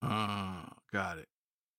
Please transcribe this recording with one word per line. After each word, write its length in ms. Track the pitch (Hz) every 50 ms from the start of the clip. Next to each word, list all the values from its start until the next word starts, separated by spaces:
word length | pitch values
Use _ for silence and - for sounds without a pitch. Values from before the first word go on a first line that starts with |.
Ah, 680 | - 143 107 107 107 101 101 101 95 95 92 87 82 - - - - _
got 260 | 107 101 95 90 85
it. 120 | 80 - - _ _ _ _ _ _ _ _ _